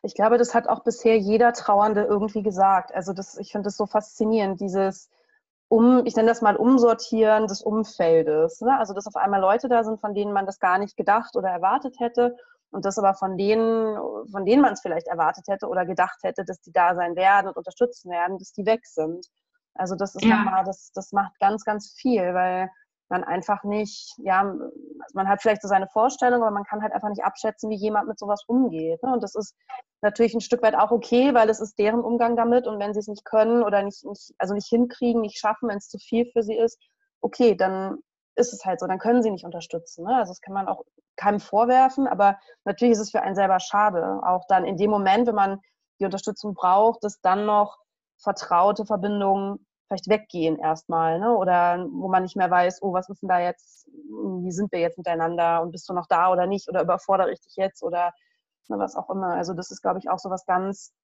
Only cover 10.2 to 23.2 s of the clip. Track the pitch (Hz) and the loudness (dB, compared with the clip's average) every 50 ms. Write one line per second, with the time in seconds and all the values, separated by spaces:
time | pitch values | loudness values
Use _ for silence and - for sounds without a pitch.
10.2 | 208 208 202 196 196 190 202 _ - 185 180 190 208 202 _ - - 196 202 226 | -4 -2 -2 -4 -4 -4 -6 _ 0 0 0 0 -2 -6 _ -4 0 2 2 2
11.2 | 233 - - 202 185 190 180 180 - 190 226 277 285 262 - - 240 233 233 247 | 0 -2 -6 -4 -2 -2 -4 0 0 0 0 0 -2 -6 -6 -4 -6 -2 0 2
12.2 | 240 240 240 - - _ _ _ _ _ - 208 165 196 196 226 202 190 190 - | 0 0 0 -6 -20 _ _ _ _ _ -12 -6 -4 -4 -2 2 2 2 2 2
13.2 | 196 190 190 180 196 202 220 220 226 226 226 226 220 220 214 208 - - - 208 | -4 -4 -2 -2 0 2 2 2 2 2 0 0 0 -2 -4 -4 -8 -8 -8 -10
14.2 | - 220 196 196 190 190 233 285 285 240 202 - - 185 160 170 165 - 175 165 | -12 -10 -8 -4 2 4 6 6 6 4 2 -2 -6 -4 -4 -4 -4 -6 -4 0
15.2 | 160 156 - - _ - 196 196 - - - 185 180 170 185 175 180 185 - _ | 0 0 -2 -4 _ -6 -6 -6 -4 -4 -2 -2 -2 -2 0 -2 -2 -2 -2 _
16.2 | - 185 180 - 190 175 185 _ _ 175 165 190 175 175 180 175 175 170 170 175 | -6 -6 -6 -6 -8 -8 -12 _ _ -2 _ 2 4 4 2 0 -2 -4 -2 2
17.2 | 185 190 202 202 196 196 - - 175 185 - - 247 240 240 - _ 180 180 170 | 4 6 6 4 2 0 -8 -10 -12 -12 -2 0 -2 -2 -2 -12 _ -8 -4 -4
18.2 | 170 180 190 185 190 - _ - 190 214 220 233 _ - - - 156 160 170 180 | -4 -4 -4 -8 -12 -14 _ -4 0 0 0 0 _ -10 -6 -6 -4 -4 -6 -10
19.2 | 175 _ _ _ _ _ _ _ _ _ _ - 185 180 190 170 202 196 - 196 | -14 _ _ _ _ _ _ _ _ _ _ -8 -6 -6 -4 -6 -6 -6 -6 0
20.2 | 202 226 220 214 208 196 185 190 190 190 190 - - - _ 196 190 - - 202 | 4 4 4 4 2 0 0 0 -2 -2 -6 -10 -16 -14 _ -14 -12 -4 -2 -2
21.2 | 196 196 _ _ 202 196 214 214 - 220 214 208 208 - - - - 262 247 208 | -2 -2 _ _ 0 0 0 0 -4 -4 -6 -6 -8 -14 -20 -4 0 0 2 2
22.2 | 180 180 180 185 180 185 180 185 185 185 - _ _ _ _ _ _ _ 180 180 | 2 0 0 0 0 0 0 -2 -4 -6 -10 _ _ _ _ _ _ _ -6 -6